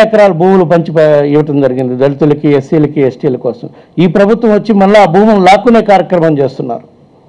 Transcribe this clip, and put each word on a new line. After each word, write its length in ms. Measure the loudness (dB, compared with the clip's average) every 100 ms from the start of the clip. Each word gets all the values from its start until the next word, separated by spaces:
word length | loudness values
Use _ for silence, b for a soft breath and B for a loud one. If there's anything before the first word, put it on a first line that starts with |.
| 2
ఎకరాల 260 | 2 2 2
భూములు 240 | 0 2 2
పంచి 200 | 0 -2 0
ప-, 280 | 2 2 0
ఇవ్వటం 280 | 0 -2 -2 -2
జరిగింది, 300 | -2 -6 -2
దళితులకి, 440 | -2 0 -2 0 0 -2
ఎస్సీలకి, 420 | -2 -2 -2 -2 -4
ఎస్టీల 280 | -2 -6 -4
కోసం. 340 | -8 -10 -14 B B -2
ఈ 40 | -2 0
ప్రభుత్వం 360 | 0 0 0 -2
వచ్చి 160 | 0 0
మళ్ళా 200 | 2 2
ఆ 80 | 2 2
భూములు 260 | 2 2 2
లాక్కునే 320 | 2 2 0 2
కార్యక్రమం 460 | 0 0 -2 0 0
చేస్తున్నారు, 460 | -4 -6 -10 -10 -14 _ _ _